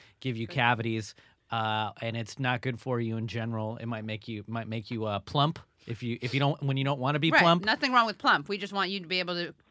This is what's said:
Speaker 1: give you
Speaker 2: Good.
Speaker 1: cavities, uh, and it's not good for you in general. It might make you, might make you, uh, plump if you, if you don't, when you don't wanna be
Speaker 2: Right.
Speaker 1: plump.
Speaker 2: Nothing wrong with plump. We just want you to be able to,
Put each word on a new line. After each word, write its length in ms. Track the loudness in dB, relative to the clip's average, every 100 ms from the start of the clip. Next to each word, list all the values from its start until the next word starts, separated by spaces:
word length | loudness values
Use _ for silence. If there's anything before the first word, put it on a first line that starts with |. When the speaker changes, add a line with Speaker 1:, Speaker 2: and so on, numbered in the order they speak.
| -18 _
Speaker 1:
give 160 | -6 -4
you 100 | -4
Speaker 2:
Good. 80 | 2
Speaker 1:
cavities, 580 | 4 4 0 -4 -4 -12 _ _ _
uh, 400 | -2 0 0 -2 -4
and 160 | -6 -4
it's 220 | -6 -4
not 220 | 0 0
good 180 | -2 -4
for 200 | -2 -2
you 160 | 0 -2
in 100 | -4
general. 500 | -4 -4 -4 -4 -6
It 80 | -8
might 200 | -6 -6
make 220 | -8 -8
you, 160 | -10 -6
might 200 | -6 -6
make 240 | -6 -6
you, 140 | -4 -2
uh, 140 | -2
plump 400 | 0 4 4 2 -12 _ -10
if 140 | -6
you, 160 | -4 -4
if 120 | -2
you 60 | 2
don't, 220 | 2 2
when 140 | 0 0
you 60 |
don't 160 | 0 0
wanna 200 | 0 2
be 100 | 4
Speaker 2:
Right. 100 | 6
Speaker 1:
plump. 240 | 6 6
Speaker 2:
Nothing 300 | 2 0 2
wrong 140 | 4 4
with 100 | 2
plump. 320 | 2 2 2
We 80 | -6
just 160 | -4
want 160 | -2 -2
you 100 | -2
to 60 | -4
be 120 | -2
able 160 | -2 -2
to, 180 | -4 -8 _